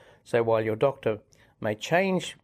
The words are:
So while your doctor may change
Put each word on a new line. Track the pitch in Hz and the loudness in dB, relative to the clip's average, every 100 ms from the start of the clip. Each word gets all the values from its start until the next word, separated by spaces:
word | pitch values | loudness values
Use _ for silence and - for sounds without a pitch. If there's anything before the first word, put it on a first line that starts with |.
| - - | -20 -20
So | - 120 | -2 0
while | 113 113 | 2 2
your | 110 110 | 0 0
doctor | 139 135 - 107 - _ _ _ | 0 0 -4 -4 -8 _ _ _
may | 113 107 | -4 -4
change | - 165 190 185 - - | 0 0 2 -2 -4 -14